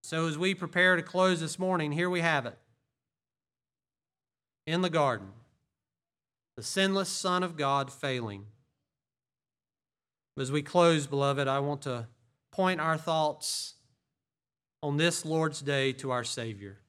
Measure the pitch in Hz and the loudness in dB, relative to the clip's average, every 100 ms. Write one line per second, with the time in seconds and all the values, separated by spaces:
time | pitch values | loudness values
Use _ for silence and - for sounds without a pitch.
0 | - 160 165 151 185 185 170 180 185 180 | -4 -2 -2 0 0 -2 -2 4 6 6
1 | 165 180 185 175 160 - 185 180 151 151 | 2 2 4 4 -2 -4 0 0 0 0
2 | 180 180 165 151 120 - _ _ _ _ | 0 2 2 2 -2 -12 _ _ _ _
3 | _ _ _ _ _ _ _ _ _ _ | _ _ _ _ _ _ _ _ _ _
4 | _ _ _ _ _ _ - 170 180 160 | _ _ _ _ _ _ -4 0 2 2
5 | 143 113 95 101 _ _ _ _ _ _ | 2 0 -8 -20 _ _ _ _ _ _
6 | _ _ _ _ _ - 117 196 190 196 | _ _ _ _ _ -12 -6 0 2 2
7 | 190 - 190 180 180 160 139 139 135 - | -2 -2 0 0 -2 -2 0 0 -2 -6
8 | 143 127 113 101 104 _ _ _ _ _ | -4 -4 -6 -10 -14 _ _ _ _ _
9 | _ _ _ _ _ _ _ _ _ _ | _ _ _ _ _ _ _ _ _ _
10 | _ _ _ - 131 151 147 175 170 160 | _ _ _ -8 -2 -2 0 4 6 4
11 | 139 139 139 139 135 135 143 143 143 123 | 0 0 0 2 0 0 -2 -4 -6 -8
12 | 113 _ _ _ _ - 185 180 160 156 | -8 _ _ _ _ 0 0 2 0 0
13 | 160 160 151 - - - - - _ _ | 0 0 0 -2 -6 -6 -8 -16 _ _
14 | _ _ _ _ _ _ _ _ 147 143 | _ _ _ _ _ _ _ _ -2 2
15 | 170 165 160 160 160 143 139 139 135 131 | 2 2 -2 0 0 -2 -2 0 0 -2
16 | 139 123 117 - 113 101 101 101 | -4 -4 -4 -6 -8 -8 -14 -18